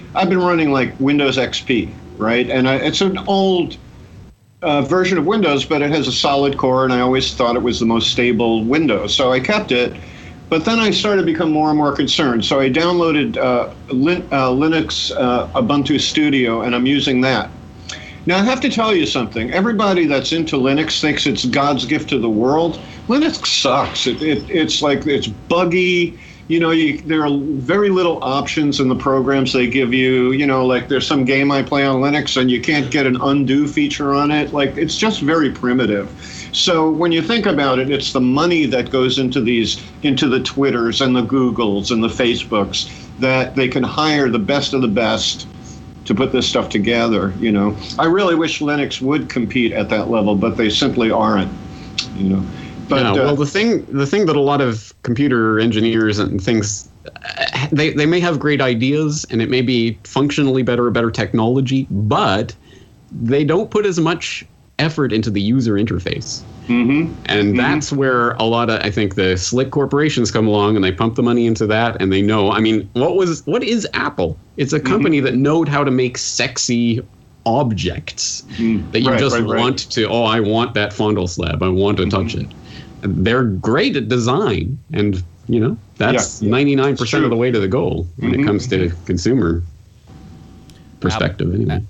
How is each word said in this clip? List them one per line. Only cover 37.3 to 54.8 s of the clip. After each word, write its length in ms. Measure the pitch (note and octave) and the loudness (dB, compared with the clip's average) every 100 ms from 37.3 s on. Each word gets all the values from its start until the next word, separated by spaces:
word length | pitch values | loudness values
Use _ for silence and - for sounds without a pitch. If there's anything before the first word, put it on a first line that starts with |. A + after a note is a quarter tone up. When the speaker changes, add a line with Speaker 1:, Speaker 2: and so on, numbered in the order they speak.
| A#3 G3+ | 0 2
Speaker 1:
about 340 | D3 C#3 B2+ | 2 2 2
it, 100 | C3 | 0
it's 220 | C#3 - | -2 -2
the 80 | C3+ | 0
money 460 | B2+ C#3 F3 E3+ C#3 | 2 2 2 2 2
that 260 | B2+ A#2+ | 0 0
goes 260 | C3 B2+ B2+ | 0 2 2
into 220 | B2+ C3 | 0 0
these, 420 | A2+ A#2+ G#2 - - - | 2 2 0 -4 -10 -4
into 240 | D3 C3 C#3+ | -2 2 2
the 120 | B2+ | 0
Twitters 600 | B2+ C3+ C#3 A#2+ A#2 G#2+ | 0 0 0 0 0 0
and 160 | C3 B2+ | 2 2
the 80 | |
Googles 640 | A2 C3+ B2+ G#2+ A2 G2+ F#2+ | 2 0 0 0 0 -2 -2
and 140 | A#2 | 0
the 40 | A2+ | 0
Facebooks 800 | - A#2+ B2 - A2 F#2+ - - - - - | 0 0 0 -2 -2 -2 -4 -8 -12 -16 -4
that 380 | C3 C3 B2+ C#3 | 0 0 0 0
they 100 | B2+ | 0
can 160 | C3+ | 0
hire 460 | A#2+ - D#3 D3 C3+ | -2 0 0 2 2
the 100 | A#2 | 0
best 360 | G2 C#3+ C3 | 0 -2 0
of 60 | C#3 | 0
the 60 | B2 | 0
best 600 | G2+ A2 A2 - - - - - - - - | 0 0 0 -4 -6 -12 -18 -18 -18 -18 -10
to 120 | - G#2 | -2 0
put 160 | C3 | 0
this 160 | B2+ A#2 | 0 0
stuff 200 | B2 G#2 | -2 -2
together, 640 | G#2+ G2 A#2 A#2 G#2 F#2+ F2+ | -2 0 2 2 0 -2 -2
you 140 | A2+ | 0
know. 240 | G2+ G#2 G#2 - - | 2 0 -2 -6 -2
I 100 | E3 | 2
really 280 | F#3 F#3+ | 2 2
wish 240 | E3 D#3+ - | 2 0 -2
Linux 420 | D3 D3 G#3 - | -2 -2 -2 -4
would 280 | C3 D3 B2+ | -2 -2 -2
compete 420 | B2+ A2 B2+ A2+ | -4 -2 0 0
at 180 | A2 G2+ | 0 -2
that 200 | A2 F2+ | -2 0
level, 240 | A2+ G2+ | 0 2
but 220 | G2+ A2+ - | 2 0 0
they 120 | A2 | 0
simply 440 | - C#3 B2 A2 | 0 0 0 2
aren't, 380 | A2+ G#2+ G#2 F#2+ - - - - - - - | 2 2 0 -2 -6 -14 -14 -12 -10 -8 -2
you 120 | F#2+ | 0
know. 160 | F#2+ - - - - - | 0 -2 -10 -14 -12 -2
But, 140 | C3+ | 0
Speaker 2:
Yeah, 80 | A#2+ | 2
Speaker 1:
uh, 20 | |
Speaker 2:
well, 220 | G2+ C3+ C#3+ | 2 2 0
the 100 | C#3+ | 0
thing, 380 | G3 A3+ F#3+ - | 0 0 0 -2
the 180 | C#3 | -2
thing 220 | C#3 G3+ F3+ | 0 2 2
that 80 | |
a 60 | D3 | 2
lot 200 | C#3 C#3+ | 2 2
of 320 | B2+ A2 | 0 -2